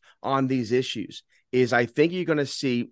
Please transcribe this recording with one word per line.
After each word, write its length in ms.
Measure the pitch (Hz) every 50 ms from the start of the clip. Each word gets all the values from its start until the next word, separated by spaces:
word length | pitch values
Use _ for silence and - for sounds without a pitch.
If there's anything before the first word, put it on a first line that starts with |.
| _ _ _ _ -
on 240 | 123 135 135 135
these 240 | 127 135 127 117 101
issues 520 | 120 127 127 - - 117 92 - - - - _ _ _ _ _
is 220 | - 127 127 107 123
I 120 | 120 120
think 280 | 117 - 147 151 170 175
you're 120 | 185 170
gonna 200 | 151 156 147 143
see, 440 | 131 - - - 135 123 120 117 -